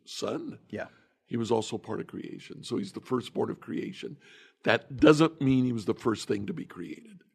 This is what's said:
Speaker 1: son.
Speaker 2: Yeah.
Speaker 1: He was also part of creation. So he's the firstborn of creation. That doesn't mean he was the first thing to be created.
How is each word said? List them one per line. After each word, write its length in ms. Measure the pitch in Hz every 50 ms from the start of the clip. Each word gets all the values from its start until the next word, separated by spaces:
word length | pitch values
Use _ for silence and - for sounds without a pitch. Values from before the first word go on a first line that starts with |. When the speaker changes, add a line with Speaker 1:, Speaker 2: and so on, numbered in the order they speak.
| _
Speaker 1:
son. 540 | - - - - 104 - - 339 294 - - _ _
Speaker 2:
Yeah. 200 | - 98 90 - - _ _ _ _ _ _
Speaker 1:
He 100 | - -
was 140 | 120 117 107
also 280 | 117 113 107 - - 104
part 220 | - - 110 101
of 60 | -
creation. 580 | - - - - - - - - - - - -
So 120 | - 117
he's 160 | - 202 - -
the 80 | 110
firstborn 500 | - - 127 123 117 - - - 117 -
of 100 | - -
creation. 560 | - - - - - - - - - - - - _ - - - - - _ _ -
That 320 | - 113 117 - - 139 120
doesn't 420 | 147 151 156 147 160 156 - -
mean 240 | 139 135 135 131 127
he 80 | 127 120
was 120 | 113 101
the 80 | 117 110
first 340 | - - 123 110 101 - -
thing 180 | 110 104 101
to 60 | 98 92
be 120 | 80 90
created. 540 | - - 90 87 - - - - 220 208 175 - _ _